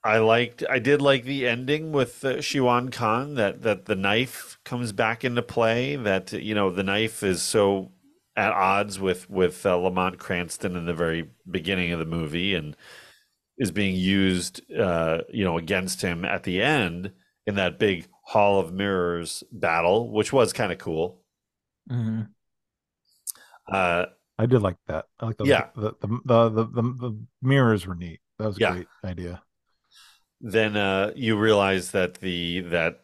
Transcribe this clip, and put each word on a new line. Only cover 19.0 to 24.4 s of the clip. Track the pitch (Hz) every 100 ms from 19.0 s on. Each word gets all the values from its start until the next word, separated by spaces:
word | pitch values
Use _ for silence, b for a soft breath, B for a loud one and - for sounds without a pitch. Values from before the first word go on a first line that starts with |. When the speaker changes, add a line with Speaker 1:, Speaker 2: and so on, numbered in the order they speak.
| 87 87 82 - -
Speaker 1:
battle, | - 85 82 85 107 120
which | 107 104
was | 135 107
kinda | - 104 85
cool. | - 80 87 - _ _ _ _ _ _ -
Speaker 2:
Mm-hmm. | 123 110 110 107 _ _ _ _ _ _ _ _ B B B B B -
Speaker 1:
Uh, | 98 90 85 90 _ _
Speaker 3:
I | -